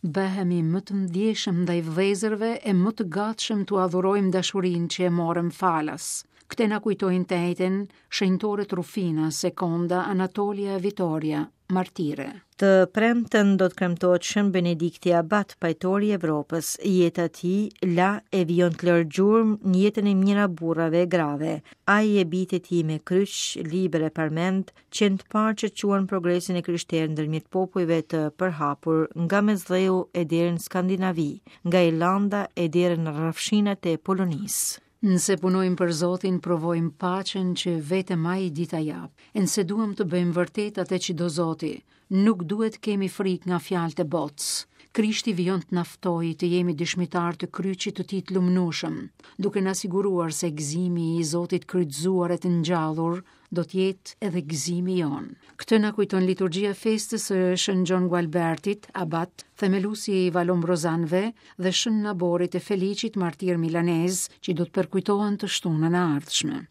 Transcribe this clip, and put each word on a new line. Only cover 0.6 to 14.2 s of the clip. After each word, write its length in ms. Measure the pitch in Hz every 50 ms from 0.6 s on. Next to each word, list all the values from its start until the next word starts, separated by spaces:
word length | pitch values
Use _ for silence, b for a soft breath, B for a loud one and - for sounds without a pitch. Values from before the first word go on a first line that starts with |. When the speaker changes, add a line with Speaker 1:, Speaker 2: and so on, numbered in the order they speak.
Speaker 1:
më 200 | 165 160 165 190 196
të 100 | - 196 202
ndjeshëm 640 | 190 180 170 185 208 220 214 214 - - 180 170 180
ndaj 160 | 175 175 175 165 160
vëllezërve 640 | 156 170 190 196 202 190 220 220 214 208 220 226 233 214 - 208
e 40 | 196 180
më 140 | 180 208 220 -
të 100 | 226 175 160
gatshëm 500 | 190 208 214 220 - - - 226 208 196
t'u 160 | - 202 196
adhurojmë 520 | 185 185 165 185 185 190 196 208 196 190 180
dashurinë 560 | 190 180 - - 196 180 185 175 170 170 165 -
që 140 | - 180 180
e 40 | 170 170
morëm 320 | 170 165 170 170 170 175 - -
falas. 480 | - 185 170 160 151 151 - 151 - - - - - b b b b
Këtë 260 | b - - 233 214
na 80 | 208 208 208
kujtojnë 420 | 226 202 190 - 190 180 185 180
tejen 520 | - 190 175 170 175 175 - 185 185 190 196 202 190 b b b b -
shenjtorët 600 | - 208 190 185 180 - 214 208 202 202 202 - 175
Rufina, 540 | 175 - - - 190 170 160 156 156 156 151
Sekonda, 720 | - - 180 170 - 190 170 165 170 175 170 180 180 180
Anatolia, 720 | - 202 180 185 185 185 - 202 202 208 196 202 196 196 190
Vitoria, 680 | 180 208 208 - 190 170 156 156 151 156 151 147 151 - _ _ _ _ 185
martire. 540 | 185 185 185 _ - 175 147 143 143 139 - - 196 _ _ _
Speaker 2:
Të 340 | - 202 196 190 190 185 180 _
premten 600 | 220 214 233 240 240 233 214 - 220 208 202 196 190
do 80 | 190 180
të 80 | 180
kremtohet 480 | - 190 180 175 170 - 180 180 175